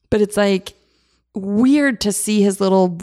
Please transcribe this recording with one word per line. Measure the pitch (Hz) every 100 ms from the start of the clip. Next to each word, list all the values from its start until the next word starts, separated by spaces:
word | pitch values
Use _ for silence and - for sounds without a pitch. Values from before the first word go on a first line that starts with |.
| _
But | 220
it's | 202 202
like, | 202 190 190 - _ _ _ _ _ 208
weird | 190 202 254 294 285 226
to | 208
see | 196 - 214
his | 202 190
little | 190 190 185 170